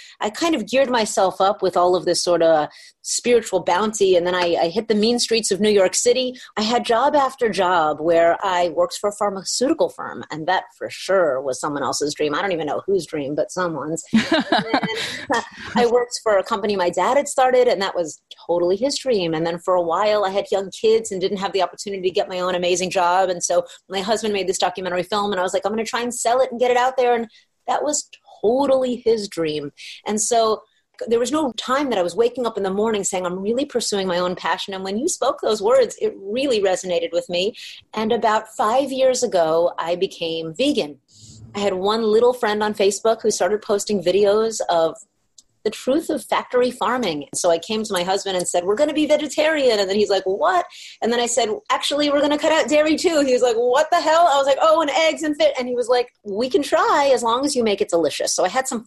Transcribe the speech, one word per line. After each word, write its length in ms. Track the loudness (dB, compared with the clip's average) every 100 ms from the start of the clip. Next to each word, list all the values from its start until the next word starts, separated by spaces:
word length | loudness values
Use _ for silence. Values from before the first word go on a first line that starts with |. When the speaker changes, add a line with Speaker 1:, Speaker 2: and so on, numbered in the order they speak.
| -20 -8
Speaker 1:
I 100 | -6
kind 260 | -2 -2 -2
of 100 | 0
geared 240 | 0 2
myself 500 | 0 0 0 0 2
up 220 | 0 2
with 140 | 0 2
all 180 | 2
of 100 | 2
this 200 | 0 -2
sort 180 | 2 4
of 260 | 4 4 0 -8 -20 _
spiritual 600 | -8 -4 2 2 2 -2
bounty. 540 | 0 0 0 2 4 4
And 100 | 2
then 80 |
I, 220 | 0 0 2
I 120 | 0
hit 180 | -2 -2
the 60 |
mean 240 | 0 2 0
streets 320 | 0 0 0
of 80 | 0
New 100 | 4
York 240 | 4 4
City. 400 | 2 2 2 -2 -6 -10 -4
I 60 |
had 240 | 0 0 2
job 280 | 2 4
after 360 | 2 2 0 -2
job 500 | 2 2 2 2 0
where 380 | 2 4 4 2
I 280 | 0 0 0
worked 260 | 0 0 0
for 120 | -4
a 20 |
pharmaceutical 800 | -2 -4 -4 -6 -2 0 2 0
firm. 340 | -2 -12 -12 -12
And 160 | -6 -2
that 160 | -2 -2 -12
for 120 | -12
sure 500 | -8 0 2 2 0
was 200 | -4 -6
someone 240 | -4 -4
else's 300 | -4 -2 -4
dream. 200 | -2 -2
I 60 | -2
don't 120 | -2
even 140 | -4 -4
know 160 | -4 -2
whose 200 | -2 -2
dream, 280 | -8 -6 -4
but 160 | -4
someone's. 500 | -4 -4 -4 -6 -8 -2
Speaker 2:
<laughs> 60 |
Speaker 1:
And, 760 | -2 0 -2 0 -2 0 -4 -4 -6 -8 -10 -4
uh, 100 | -4 -4 -14 -6 0
I 100 | 2
worked 320 | 2 -2 -4
for 160 | 0 2
a 40 |
company 340 | 0 -2 -2 0
my 140 | 0
dad 260 | 0 2 2
had 120 | 0
started, 400 | 2 4 4 4
and 120 | 2
that 120 | -2
was 260 | -2 -6 -8 _ -14 -4
totally 300 | 0 0 0
his 220 | -2 -2
dream. 360 | -2 0 0
And 120 | -2 -2
then 120 | -4
for 160 | 0
a 80 | 0
while, 420 | 2 0 2 2
I 60 | 0
had 160 | -2 -2
young 200 | -4 -4
kids 420 | 0 2 2 0
and 80 | -4
didn't 180 | -4 -2
have 140 | -4
the 100 | -2
opportunity 400 | -2 -4 -10 -4
to 120 | -2
get 140 | -2 -4
my 120 | -2
own 140 | -2
amazing 360 | -2 0 0 0
job. 380 | 0 2 2 2
And 140 | -2
so 240 | 0 -2 -2 -12 -10
my 100 | -6
husband 320 | -2 -2 -2
made 160 | -2 -2
this 100 | 0
documentary 440 | -2 -2 -4 -4
film, 280 | -2 -2 -2
and 80 | -2
I 40 |
was 100 | -2
like, 140 | -2 -2
"I'm 60 |
gonna 120 | -4
try 160 | -4 -4
and 140 | -4
sell 260 | -4 0 2
it 100 | 0
and 80 | 0
get 120 | 2
it 60 | 2
out 200 | 2 2
there." 180 | 2
And 140 | 2 -2 -12 _ _ -6
that 180 | -4
was 240 | -2 -4 -8 -20 _ -2
totally 560 | 0 2 2 2 2 0
his 320 | 0 0 -2
dream. 440 | -4 -2 -4 -8 -12 -20 -12 -4
And 140 | -2
so 420 | 0 2 2 0 _ _ _ -12 -2
there 100 | 0
was 140 | 0
no 200 | 0 -2
time 380 | -4 -2 0 0
that 80 | 0
I 40 |
was 120 | -2
waking 320 | 0 0 0 -4
up 100 | -2
in 60 |
the 80 | -2
morning 340 | 0 0 0
saying, 220 | -2 -2 -4
"I'm 140 | -4
really 260 | -2 -2 -2
pursuing 400 | -4 -2 -2 0
my 120 | 0
own 160 | -2
passion." 380 | -2 -2 -4 -4
And 120 | -8
when 120 | -6 -4
you 120 | -4
spoke 320 | -2 -2 0
those 200 | -2 0
words, 360 | 2 4 2 0
it 140 | -6 -6
really 440 | -8 -4 0 0
resonated 520 | 0 0 -2 -4 -2
with 160 | -4 -2
me. 260 | -2 -2 -6 -18 -20 _
And 200 | -4 -2
about 420 | 0 2 0 -2 -2
five 360 | 0 2 0
years 300 | 2 2 2
ago, 500 | 0 2 2 2 0 -2
I 180 | -4 -2
became 580 | -4 -4 -6 -6 -6
vegan. 460 | -2 0 0 -4 -8 _ -20 -20 -20 -12
I 40 | -4
had 160 | -2
one 280 | 0 0 0
little 300 | 2 4 4
friend 300 | 2 0 0
on 120 | -2
Facebook 460 | 0 0 2 0 0
who 80 | 0
started 300 | 0 0 0
posting 420 | -2 -2 0 -2
videos 580 | 0 2 4 2 0 -4 -2
of 260 | 0 0 -2 -20 _ _ _ _ _
the 80 | -8
truth 400 | -4 -2 -2 0
of 120 | -6
factory 480 | -2 -4 -2 0 0
farming. 560 | -2 -2 -2 -2 -4 -8
So 160 | -2 0
I 80 | 0
came 260 | 0 -6
to 80 | -2
my 80 | -4
husband 340 | -2 -2 -2 -2
and 100 | -2
said, 180 | -2
"We're 100 | 0
gonna 180 | 0 2
be 140 | 2 2
vegetarian." 720 | 0 0 0 0 2 2 2
And 80 | 2
then 80 | 2
he's 140 | 2
like, 140 | 0
"What?" 420 | 0 0 2 0 -2 -10 -18 -6
And 100 | -2
then 100 | 0
I 40 |
said, 240 | 0 0 -2 -4 -2
"Actually, 400 | -2 -2 0 2
we're 100 | 2
gonna 160 | 2 2
cut 160 | 2
out 160 | 2 2
dairy 280 | 2 4 2
too." 240 | 2 2
He 120 | 2
was 80 | 2
like, 160 | 2 0
"What 340 | 2 2 2
the 80 | 2
hell?" 300 | 4 4 6
I 80 | 4
was 100 | 2
like, 120 | 4
"Oh, 220 | 4 4
and 80 | 2
eggs 320 | 2 0 0
and 120 | -2 2
fit." 160 | 2 0
And 80 | -4
he 80 |
was 140 | -2 2
like, 200 | 2 0 _
"We 280 | -8 -4 0
can 120 | 0
try 480 | 2 2 2 4 4
as 80 | 2
long 240 | 2 0 0
as 100 | 0
you 80 |
make 160 | 0 0
it 80 | 0
delicious." 460 | 0 0 -2 -4
So 100 | 0
I 40 | 0
had 200 | 0 -4
some 160 | -6